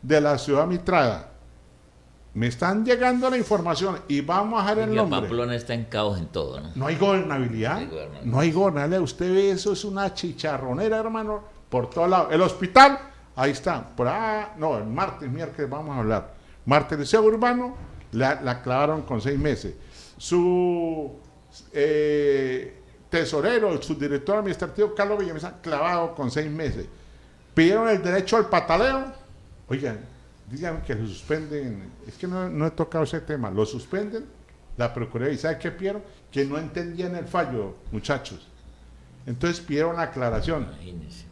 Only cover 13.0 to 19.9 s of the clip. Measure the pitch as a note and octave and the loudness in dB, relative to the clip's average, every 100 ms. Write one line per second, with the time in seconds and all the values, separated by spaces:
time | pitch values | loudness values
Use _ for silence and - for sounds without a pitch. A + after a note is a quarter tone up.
13 | - - - - C3+ C#3 - D#3 A#2 - | -8 -20 -16 -2 0 0 -2 -4 -6 -2
14 | B2 F#3 A3 G#3+ G#3 - D#3 A#2+ G#2+ B2+ | 0 0 -2 -4 -6 -4 -2 -2 -4 -4
15 | F#3+ - C#3+ C3 D#3+ - C#3 C#3+ D#3 C3+ | -4 -4 -8 -6 -8 -6 -6 -6 -6 -4
16 | A2 G#2+ - - - - - C#3+ C#3+ D#3 | 0 0 -2 -18 -20 -12 2 2 4 -4
17 | C#3+ A3 G#3+ A3 A#3+ B3 B3 B3+ - - | 2 6 6 6 2 0 -4 -8 -16 -18
18 | - A2+ C3 D3 C#3 B2 B2 C3 D3 D#3 | -8 0 0 0 -2 -4 -2 0 2 0
19 | C#3 A#2+ G#2+ C#3 D3 - G2 D2+ - | -2 -4 0 0 0 0 -4 -12 -18